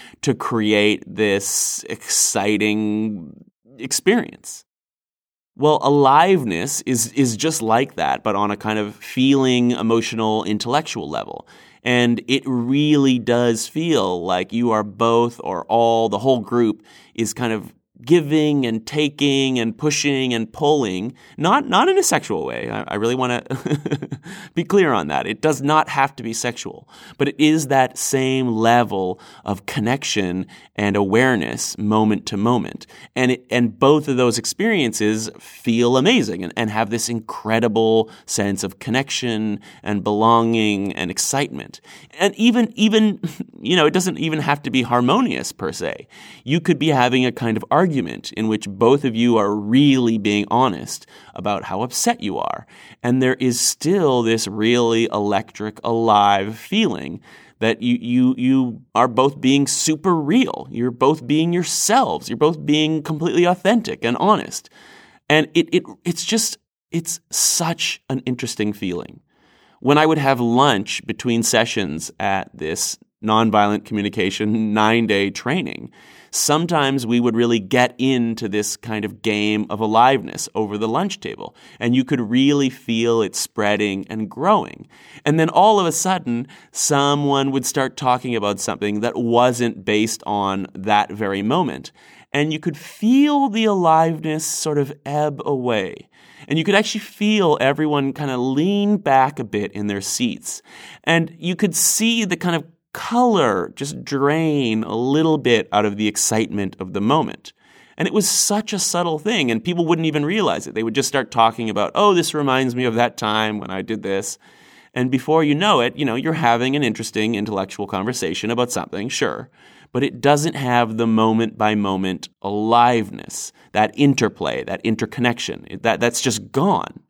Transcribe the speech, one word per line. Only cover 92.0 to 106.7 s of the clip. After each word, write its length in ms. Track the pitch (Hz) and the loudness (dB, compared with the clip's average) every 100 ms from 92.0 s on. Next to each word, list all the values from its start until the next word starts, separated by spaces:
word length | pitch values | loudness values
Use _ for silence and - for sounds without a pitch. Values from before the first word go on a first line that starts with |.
| - - _ | -20 -20 _
and 200 | 143 151 | -2 -2
you 60 | 156 | -2
could 200 | 175 143 | -4 -8
feel 680 | - - 214 262 294 285 277 | -10 -2 4 4 4 4 0
the 180 | 208 220 | 2 2
aliveness 800 | 196 170 160 165 160 160 156 | 2 4 4 4 0 -4 -4
sort 340 | 156 - 156 147 | -4 -6 -2 -2
of 140 | 139 - | -2 -4
ebb 360 | - 147 151 139 | -6 -2 -2 -2
away. 640 | - 139 123 110 95 - - _ _ - - | -4 -2 0 -2 -2 -8 -18 _ _ -18 -4
And 100 | 156 | -2
you 60 | |
could 100 | 160 | 2
actually 280 | 202 214 214 | 2 2 -4
feel 540 | - - 208 214 180 147 | -10 -2 2 4 4 4
everyone 520 | 131 143 151 147 139 | 2 2 0 0 -2
kind 160 | 131 147 | -2 -4
of 100 | 127 | -2
lean 560 | 127 135 170 202 208 208 | -2 0 0 2 2 0
back 420 | 147 131 131 143 | 2 4 4 0
a 60 | |
bit 260 | 110 104 101 | -6 -4 -4
in 140 | 104 104 | -4 -4
their 140 | 101 | -4
seats. 600 | 98 - 123 - - - - - - - | -4 -2 -2 -4 -10 -14 -16 -20 -20 -10
And 320 | - 165 165 - | 0 0 0 -6
you 160 | 170 | -6
could 220 | 170 202 160 | -2 -2 0
see 480 | - - 226 233 | -2 0 0 0
the 120 | 208 175 | -2 -2
kind 200 | 175 170 | -2 -2
of 80 | - _ _ | -4 _ _
color 800 | - - 233 247 202 131 95 - | -14 -4 2 4 4 2 2 -4
just 300 | - 139 139 | -8 -10 -10
drain 800 | - 139 139 156 160 147 123 107 | -6 0 2 2 0 0 0 -2
a 100 | 110 | -2
little 440 | 110 123 147 160 156 | -2 0 2 2 2
bit 300 | 123 113 - | 2 2 2
out 120 | 104 | 0
of 120 | 104 101 | 0 0
the 120 | 107 | -2
excitement 680 | 104 - 110 113 101 98 | -2 -2 0 -2 -2 -6